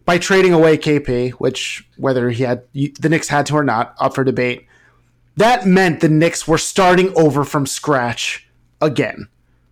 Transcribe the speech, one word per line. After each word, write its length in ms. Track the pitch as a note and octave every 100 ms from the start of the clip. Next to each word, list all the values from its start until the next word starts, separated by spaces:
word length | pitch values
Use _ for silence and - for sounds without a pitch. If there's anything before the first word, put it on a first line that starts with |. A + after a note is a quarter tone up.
| -
by 120 | F3
trading 360 | - F#3+ F#3
away 240 | E3+ D#3+ D#3
K 220 | D#3 D3
P, 300 | D3 B2 B2+
which 560 | - C3+ C3 - - _ -
whether 320 | C3+ C3 B2
he 140 | A#2
had, 200 | B2 A#2+ -
the 360 | C#3 C#3+ - D3+
Knicks 180 | D#3 -
had 180 | D3 C#3
to 80 | D3+
or 80 |
not, 300 | C#3 A2+ A#2+ -
up 160 | C3 -
for 80 |
debate, 440 | C3 B2+ B2 A#2+ _ _ _ _ _ _ _ D3+
that 280 | A3 B3 F#3+
meant 340 | F#3 F#3 D3
the 100 | D#3+
Knicks 380 | D#3 E3+ - -
were 100 | D#3+
starting 560 | - - F#3 F3+ F#3 F3
over 280 | D#3 C3+
from 220 | C#3+ D3+ C3+
scratch 840 | - D3 C3+ A#2+ - - - _ _ _ -
again. 460 | D3+ A#2+ A2 - G#2 _ _ _ _